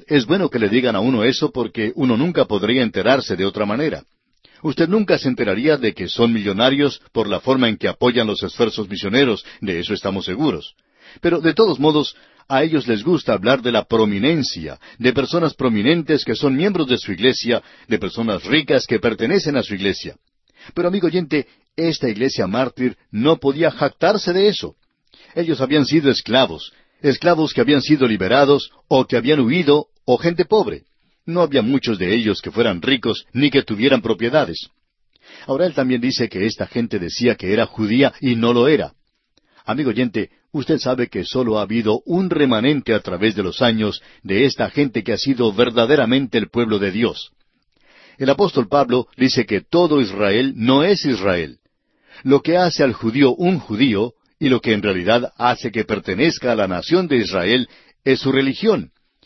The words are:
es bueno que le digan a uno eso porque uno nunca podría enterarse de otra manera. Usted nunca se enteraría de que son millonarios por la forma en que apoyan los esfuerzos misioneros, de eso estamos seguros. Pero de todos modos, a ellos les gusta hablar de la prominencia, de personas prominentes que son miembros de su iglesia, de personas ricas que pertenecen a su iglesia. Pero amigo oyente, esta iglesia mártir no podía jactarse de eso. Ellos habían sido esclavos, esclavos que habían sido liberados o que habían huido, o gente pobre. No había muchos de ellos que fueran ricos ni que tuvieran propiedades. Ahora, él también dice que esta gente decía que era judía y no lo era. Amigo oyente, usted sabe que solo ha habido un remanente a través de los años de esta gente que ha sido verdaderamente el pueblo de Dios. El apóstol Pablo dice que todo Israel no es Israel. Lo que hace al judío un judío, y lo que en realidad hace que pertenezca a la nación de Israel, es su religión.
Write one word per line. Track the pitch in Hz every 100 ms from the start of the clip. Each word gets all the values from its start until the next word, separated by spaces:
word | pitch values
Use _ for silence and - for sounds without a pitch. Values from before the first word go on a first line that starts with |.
| -
es | 147 110
bueno | 190 165
que | 120
le | 104
digan | 120 123 101
a |
uno | 120 120
eso | 117 127 -
porque | 127 117 117 104 -
uno | 131 113
nunca | 170 156 127
podría | 104 104 131
enterarse | 110 95 104 135 - 90
de | 98
otra | 107 104
manera. | 117 156 80 - _ _ _ _ _
Usted | 156 135 165
nunca | 220 196 156
se | 135
enteraría | 123 107 95 147 143
de | 113
que | - 87
son | - 117
millonarios | 113 101 95 127 139 143 - _
por | 113 104
la | 92
forma | 131 131 117
en | 104
que | 98
apoyan | - 123 120 110
los | 98
esfuerzos | 92 - 110 110 95
misioneros, | 98 101 123 135 101 - -
de | 101 85
eso | 87
estamos | 98 98 95 92
seguros. | 101 151 85 - - _ _ - -
Pero | 175 170
de | 160
todos | 156 220 120
modos, | 151 151 139 - _ _ -
a | 135
ellos | 160 156 120
les | 107
gusta | 135 160 -
hablar | 101 107 131
de | 120
la | 113
prominencia, | - 113 107 101 131 165 123 85 78 65 - -
de | 120
personas | 127 127 170 -
prominentes | - 127 107 120 170 151 151 -
que | 110
son | 143 131
miembros | 202 175 135
de | 120
su | -
iglesia, | 92 120 - 117 113 - - -
de | 107
personas | 95 117 113 92 98
ricas | 151 143 135 -
que | 113
pertenecen | 117 110 113 190 - 135
a |
su | 107 98
iglesia. | 98 90 85 - _ _ _ _ -
Pero | - 175
amigo | 202 170
oyente, | 180 151 151 - _ _ -
esta | 165 151 123
iglesia | 104 135 - 95
mártir | 113 127 - 127 - _
no | 107 139 160
podía | 139 143 160
jactarse | - 139 - 170 214 190
de | 180 208
eso. | - - - _ _ _ _ _ 170
Ellos | 165 131
habían | 131 147 127
sido | 160 139
esclavos, | 117 - 123 117 80 - _ _ _
esclavos | 147 123 170 165 147
que | -
habían | 120 143
sido | 139 151 123
liberados | 104 95 131 139 143 - _ -
o | 135 127
que | 120
habían | 120 151
huido, | 117 175 143 147 - _ -
o | 123
gente | 170 170 -
pobre. | 214 120 76 _ _ _ _ -
No | 175
había | 160 139
muchos | 110 135 123 98
de | 90
ellos | 117 107 92
que | 95
fueran | 110 117 87
ricos | 127 135 117 - -
ni | 120 147
que | 139
tuvieran | - 104 135 131
propiedades. | 113 98 117 151 104 80 - _ _ _ _ _ _ - -
Ahora, | 139 180
él |
también | 143 127 127
dice | 127 127 113
que | 92 110
esta | - 98
gente | 120 117 104
decía | 85 - 120 104
que | 92
era | 107 107
judía | 117 104 123 139 -
y | 135 117
no | 117
lo | 120 131
era. | 143 82 _ _ _ _ _ _ _ -
Amigo | 123 135
oyente, | 107 123 110 92 _ _
usted | 147 127 151
sabe | 127 127 120
que | 104 87
solo | 131 117 107
ha |
habido | 98 113 107 110 -
un | 175 185
remanente | 156 139 110 127 147 117
a | 107
través | - 90 110 104
de |
los | 92 -
años | 120 110 104 - - -
de | 98 98 135
esta | - 107
gente | 143 143 117
que | 104
ha | 104
sido | 139 127 117
verdaderamente | 98 123 117 117 147 117 131 131 117
el | 101
pueblo | 120 113 104
de | 98
Dios. | 101 110 - - _ _ _ _ _ _ _ - -
El | 135
apóstol | 139 202 143 107
Pablo | 143 127 123 - -
dice | 127 131 107
que | 98
todo | - 170 170 147
Israel | 104 98 101 110 135 113
no | 117 135
es | 180 202 139
Israel. | 107 98 87 76 - _ _ _ _ _ -
Lo | 131 139
que | 156 175
hace | 180 -
al | 139
judío | 104 113 127 135 127
un | 180 175
judío, | - 107 135 98 120 - _ -
y | 143
lo | 220
que | -
en | 104
realidad | 101 92 90 120 120 -
hace | 120 123 120
que | 110
pertenezca | 107 101 - 92 160 - 127
a | 110
la | 95
nación | 87 - 175 175
de | 127
Israel, | 92 92 90 127 117 - _ _
es | 135 127
su | 135
religión. | 135 135 127 220 170 - _ _ _